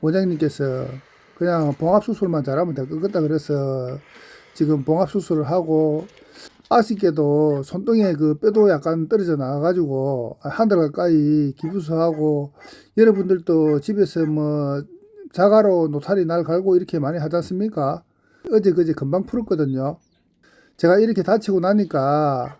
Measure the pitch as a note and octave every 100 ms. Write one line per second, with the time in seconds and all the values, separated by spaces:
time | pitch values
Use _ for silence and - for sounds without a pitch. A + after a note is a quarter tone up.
0 | D#3 F3+ F#3+ E3 D#3 - C#3 C3 B2+ C3
1 | _ _ _ - F3 E3+ D3+ C#3 D#3+ G3+
2 | G3 D#3 F#3+ E3 C#3 C3+ F3 C#3+ C3 D#3
3 | F#3+ G3+ D3+ D#3 D3+ D3 C#3 C3+ B2+ C3+
4 | - - - - - - D3+ D3+ C3+ D#3
5 | E3 D#3+ D3 D#3+ C#3 F3 D#3+ D#3 D#3 D3+
6 | F#3 - - - - _ _ A#3+ A3 G#3
7 | F#3+ D#3 D3 D3 D3+ C#3+ C3+ F3+ G3 A3+
8 | G3+ D#3 D3+ D3+ G#3+ G#3 G#3 D#3+ E3 E3
9 | D#3 A3 F#3 D3+ C3 C#3+ D#3 F3+ D#3 C3+
10 | C3+ C3+ A#2 - C#3+ - A3+ G3 D#3 D3
11 | F3 D#3+ D3 D3+ D3 C3 D#3+ G3 D#3 D#3+
12 | E3 D#3 D3+ D3 C#3+ _ - - _ -
13 | A3+ G3 F#3 F#3 E3 E3 D#3 D3 C#3+ G3+
14 | F#3 E3 D#3+ D3+ D3+ D3+ C#3+ C#3 C#3+ F4+
15 | G#4 G#4+ G4 - G3 G#3+ G#3 F3+ D#3+ D3
16 | C#3+ G3 E3 E3+ D#3 E3+ F#3+ F3+ F3+ E3
17 | C#3 E3+ D3+ E3+ E3+ F#3 G#3+ G#3+ C3+ E3+
18 | _ _ _ _ - A3 G3 E3+ E3 D3
19 | C#3 F3 F#3+ A#3+ A3 F3 D3 C3 C3+ E3
20 | _ _ _ _ _ _ _ _ E3+ F#3
21 | A3 G3+ F3 G#3 G#3 F#3+ F3+ G#3 F#3+ D3+
22 | C3+ D3 D3+ C3+ B2+ C#3+